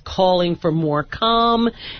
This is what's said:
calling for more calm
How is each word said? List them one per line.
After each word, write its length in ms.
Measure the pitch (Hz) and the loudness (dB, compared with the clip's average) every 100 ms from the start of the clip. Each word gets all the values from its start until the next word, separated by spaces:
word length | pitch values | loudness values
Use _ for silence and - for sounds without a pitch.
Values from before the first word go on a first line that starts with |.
calling 520 | - - 185 180 175 165 | -6 0 2 2 0 -2
for 160 | 170 | -2
more 320 | 160 156 147 | 0 0 -2
calm 680 | 147 - 226 233 233 233 233 - - | -4 -2 0 2 2 2 0 -4 -14